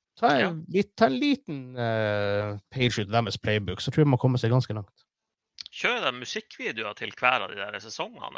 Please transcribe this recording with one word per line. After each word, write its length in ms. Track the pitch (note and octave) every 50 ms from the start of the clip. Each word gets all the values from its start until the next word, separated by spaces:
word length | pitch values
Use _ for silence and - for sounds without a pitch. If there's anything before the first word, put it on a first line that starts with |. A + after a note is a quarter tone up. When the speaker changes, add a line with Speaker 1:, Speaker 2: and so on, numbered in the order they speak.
| _ _ _ -
Speaker 1:
Ta 140 | - A#3+
en 100 | D4 B3+
Speaker 2:
Ja. 80 | - F3+ E3+ D#3+ D#3+ - -
Speaker 1:
lit-, 180 | F#3+ G3+ - _ -
ta 80 | A3+
en 140 | B3 C4+ B3+
liten, 400 | C#4+ D4 C#4 C#4 - - D#3 C#3 B2+ B2+ B2+ B2+
eh, 800 | A#2+ A2+ A2+ A2 A2 G#2 G#2 G#2 G2+ G2+ G2+ G2+ G#2 G#2 G#2 G#2 - _
page 260 | - C#3 B2+ B2 - -
ut 140 | G#2 F#2+ G#2+
av 120 | A#2+ A#2
deres 120 | G2+ - -
playbook, 440 | - A2 G#2+ G#2+ G2+ F2+ - -
så 100 | - -
tror 120 | - - D#3
jeg 60 | D3
man 120 | C3 A#2+
kommer 200 | - C3 B2+ B2
seg 80 | - A2+ A#2+
ganske 200 | C3 A#2+ - G#2+
langt. 320 | G#2+ G2+ - _ _ _ _ _ _ _ _ _ _ _ _ _ - - -
Speaker 2:
Kjører 380 | - - - F#3+ A#3+ A#3+ F#3+ C#3
de 100 | B2 B2
musikkvideoer 760 | B2 A2+ - G#3+ - _ - - C4+ G#3+ C#3+ A2 A2 G#2 G#2 -
til 140 | A#2 G#2+
hver 340 | G2 - - B2 B2+ A#2+ G2+
av 40 | F#2
de 60 | - G2+
der 160 | G2 G#2 G#2 G2+
sesongene, 540 | G2+ A2+ - - E3 A3 B3 - - - C2